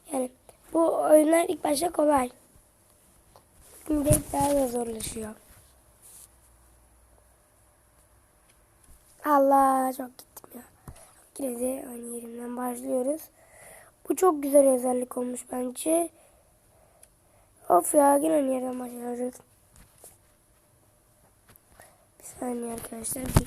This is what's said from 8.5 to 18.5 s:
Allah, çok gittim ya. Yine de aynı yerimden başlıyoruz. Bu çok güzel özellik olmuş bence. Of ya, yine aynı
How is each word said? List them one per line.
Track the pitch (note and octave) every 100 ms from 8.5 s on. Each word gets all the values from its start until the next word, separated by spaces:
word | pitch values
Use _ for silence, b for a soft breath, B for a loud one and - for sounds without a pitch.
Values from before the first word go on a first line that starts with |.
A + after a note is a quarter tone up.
| _ _ _ _ - _ _
Allah, | D4+ C#4+ C4+ C#4 C4+ C4 C4 C4
çok | B3+ -
gittim | - - -
ya. | B3 - _ B B B B _ -
Yine | C#4 A#3+
de | B3+ C4+ C4+
aynı | A#3+ A#3+ A#3+
yerimden | A#3 A#3 A#3+ B3
başlıyoruz. | B3 A#3+ C4 C4 B3+ D#4 - B B B B B B _ -
Bu | D4
çok | F#4 D4+
güzel | C#4 C#4+ C4+
özellik | B3+ B3+ B3 B3 -
olmuş | B3 B3 -
bence. | B3+ B3+ B3 D#4+ E4 E4+ b b b b _ _ b b b _ _ _ _ _ _ -
Of | F4 D#4+
ya, | D4+ C#4 C#4+
yine | D#4
aynı | D#4 C4+